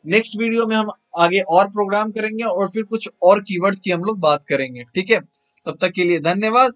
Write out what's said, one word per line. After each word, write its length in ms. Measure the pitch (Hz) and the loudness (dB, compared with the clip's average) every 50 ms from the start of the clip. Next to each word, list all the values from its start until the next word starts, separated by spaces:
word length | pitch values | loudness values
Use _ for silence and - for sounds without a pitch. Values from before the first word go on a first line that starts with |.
| _ | _
Next 340 | 147 175 220 226 - - 208 | 2 0 0 0 0 -4 -2
video 280 | 233 226 226 233 233 | -2 0 0 0 0
में 100 | 220 220 | 0 0
हम 140 | 220 214 208 - _ _ _ - 170 | 0 0 -2 -6 _ _ _ 0 2
आगे 220 | 170 170 180 196 | 2 2 4 0
और 280 | 185 - 160 180 202 202 | 0 4 4 4 4 2
program 420 | 196 208 208 196 202 202 214 220 | 0 -4 -2 0 0 -2 -2 -2
करेंगे 340 | 202 220 214 220 220 220 233 | -4 -6 -6 -6 -4 -4 -4
और 240 | 220 185 180 196 190 | -4 -2 -2 -4 -4
फिर 140 | 190 220 220 | -4 -6 -6
कुछ 260 | 202 226 220 - - _ _ - | -4 -6 -6 -6 -8 _ _ 4
और 180 | 180 196 208 | 4 4 4
keywords 400 | 202 - 196 175 175 196 196 190 | 2 -6 -8 -2 -2 -2 -2 -2
की 100 | - 196 | -2 -2
हम 120 | 180 170 175 | -2 -2 -2
लोग 180 | 202 220 196 | -4 -4 0
बात 240 | 170 156 147 143 _ | 2 2 2 2 _
करेंगे। 400 | _ 147 135 135 127 127 120 120 _ _ | _ -2 -2 -2 -4 -8 -14 -18 _ _
ठीक 160 | 185 190 190 | -6 0 2
है, 100 | 220 185 139 _ _ _ _ _ _ _ _ | 2 2 2 _ _ _ _ _ _ _ _
तब 100 | 165 160 - | -12 -6 -4
तक 120 | - 180 180 | -4 -4 -2
के 120 | 185 180 | 0 0
लिए 160 | 175 175 165 | 0 0 0
धन्यवाद। 520 | 147 160 180 196 214 220 220 247 262 254 240 | 0 -2 -2 0 -2 0 2 2 2 2 0